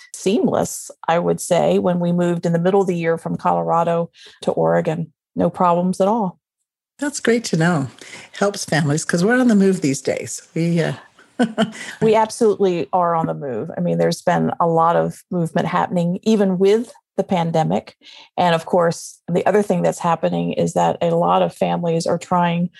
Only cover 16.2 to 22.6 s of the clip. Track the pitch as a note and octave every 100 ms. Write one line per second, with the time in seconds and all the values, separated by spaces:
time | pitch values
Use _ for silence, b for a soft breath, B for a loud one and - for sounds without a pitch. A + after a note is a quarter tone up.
16.2 | A3 G#3+ G3 F3+ G3 A3 - - _ -
17.2 | F#3+ F#3 E3 E3 D#3+ F#3+ - - B B
18.2 | B - F3 E3 E3 F#3 E3+ E3 - -
19.2 | - F3 - G3+ G3+ F3+ E3+ - F3 E3
20.2 | F3+ F3 E3+ - E3+ F3 E3+ - E3+ E3
21.2 | F3 F#3 F3 - F3+ F3 E3+ E3 - E3+
22.2 | - F3+ F3 E3+